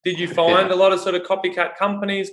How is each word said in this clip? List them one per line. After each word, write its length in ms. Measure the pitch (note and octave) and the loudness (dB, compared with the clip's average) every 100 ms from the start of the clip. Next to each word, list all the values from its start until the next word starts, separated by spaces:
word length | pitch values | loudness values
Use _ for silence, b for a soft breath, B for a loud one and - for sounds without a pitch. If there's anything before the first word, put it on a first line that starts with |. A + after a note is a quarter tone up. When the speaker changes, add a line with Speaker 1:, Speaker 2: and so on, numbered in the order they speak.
Speaker 1:
Did 160 | - E3+ | -6 -4
you 80 | F3 | -4
find 420 | F3 E3 F3 F#3+ | 2 4 4 4
Speaker 2:
Yeah. 60 | |
Speaker 1:
a 20 | F#3 | 4
lot 160 | F#3+ | 4
of 60 | F#3+ | 2
sort 160 | F#3+ | -2
of 80 | F3+ | -4
copycat 540 | F3 F#3+ F#3 F3+ E3+ - | -2 -4 -4 -4 -4 -2
companies 540 | G3+ G3+ G3 G3 F#3+ | -2 -2 -4 -4 -6